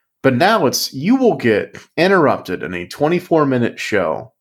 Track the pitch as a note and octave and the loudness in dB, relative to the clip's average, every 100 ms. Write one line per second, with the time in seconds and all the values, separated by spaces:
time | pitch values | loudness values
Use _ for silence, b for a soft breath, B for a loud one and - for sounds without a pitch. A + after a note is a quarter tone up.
0 | _ _ C3+ B2 F#3 A3 C#3 - - C3+ | _ _ 0 2 2 2 0 -2 -6 -4
1 | E3+ C4 A#3+ C#3 A#2+ G#2 - - - - | 0 2 2 2 2 0 -2 -12 -10 -2
2 | F3+ F#3+ C3+ F#2+ - F2+ D2+ F2+ F2+ - | 2 4 2 0 -4 -8 -6 -8 -10 -4
3 | D3 F3 - E3 C#3+ B2+ A2+ - - G2+ | -2 -2 0 0 2 0 -2 -4 -4 -2
4 | E2 A#1 - _ | -2 -4 -10 _